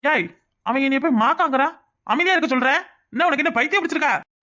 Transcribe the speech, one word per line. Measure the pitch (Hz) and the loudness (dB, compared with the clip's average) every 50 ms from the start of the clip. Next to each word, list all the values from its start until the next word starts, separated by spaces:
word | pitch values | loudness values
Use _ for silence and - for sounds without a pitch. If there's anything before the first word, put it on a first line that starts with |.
| - | -2
ஏய், | 285 311 226 170 - - _ _ _ _ _ - | 0 0 0 -2 -4 -10 _ _ _ _ _ -6
அவன் | - 240 269 277 | -4 -2 0 0
என்னைய | 269 269 269 277 | 0 0 0 0
போய் | 330 254 214 220 | 2 2 2 2
மாக்காங்கிறான். | 269 330 349 359 302 262 269 277 330 320 - _ _ _ _ - | 2 2 0 0 0 0 0 0 -2 -4 -8 _ _ _ _ -6
அமைதியா | - 214 294 349 370 370 | -4 -2 0 0 2 2
இருக்க | 330 320 254 | 0 0 0
சொல்ற? | 262 254 262 262 285 349 - - _ _ _ - 214 | 0 0 0 0 0 -2 -4 -8 _ _ _ -10 -4
என்ன, | 254 339 | 0 0
உனக்கு | 349 285 285 302 | 0 0 0 0
என்ன | 330 330 | 0 0
பைத்தியம் | 233 330 294 381 403 330 | 0 -2 0 0 0 0
பிடிச்சிருக்கா? | 330 320 294 302 277 202 143 - _ _ _ | 0 -2 0 0 0 0 -2 -4 _ _ _